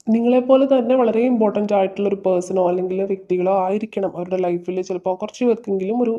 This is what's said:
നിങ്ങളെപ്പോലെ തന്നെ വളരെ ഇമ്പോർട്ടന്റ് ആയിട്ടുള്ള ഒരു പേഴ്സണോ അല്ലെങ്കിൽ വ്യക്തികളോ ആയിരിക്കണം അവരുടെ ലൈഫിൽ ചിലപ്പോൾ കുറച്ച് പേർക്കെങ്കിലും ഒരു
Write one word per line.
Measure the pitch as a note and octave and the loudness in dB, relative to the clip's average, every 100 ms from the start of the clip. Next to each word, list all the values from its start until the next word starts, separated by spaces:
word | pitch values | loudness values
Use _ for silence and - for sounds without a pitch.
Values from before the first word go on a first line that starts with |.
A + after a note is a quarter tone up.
| - | 0
നിങ്ങളെപ്പോലെ | A3+ A#3 B3+ B3 C4 C#4 | 2 4 2 4 4 4
തന്നെ | C4 A#3 C4 | 2 2 2
വളരെ | A#3 A3 | 2 2
ഇമ്പോർട്ടന്റ് | B3 A#3 G#3+ G#3 G#3 | 2 2 2 0 0
ആയിട്ടുള്ള | G3+ F#3+ F#3+ G3+ | 0 0 -2 -2
ഒരു | G3 | -2
പേഴ്സണോ | F#3+ F3+ F3+ F#3 F3 | 0 0 0 0 0
അല്ലെങ്കിൽ | F3+ F3+ F#3 | 0 -2 -4
വ്യക്തികളോ | G3 F#3+ F#3+ F3+ F3+ G3 | -4 -4 -2 0 2 0
ആയിരിക്കണം | F#3 G#3 A3 G#3+ F#3+ | 0 -2 -4 -4 -6
അവരുടെ | E3+ F3+ F#3 | -6 -6 -2
ലൈഫിൽ | F3+ F3 F3 F#3 | -2 -2 -4 -6
ചിലപ്പോൾ | F#3+ F3+ F#3+ F#3 | -6 -6 -4 -6
കുറച്ച് | G#3+ - | -8 -2
പേർക്കെങ്കിലും | B3 A3+ G#3 G3 F#3+ A#3+ | 0 0 -2 -4 -2 -2
ഒരു | A#3 | -2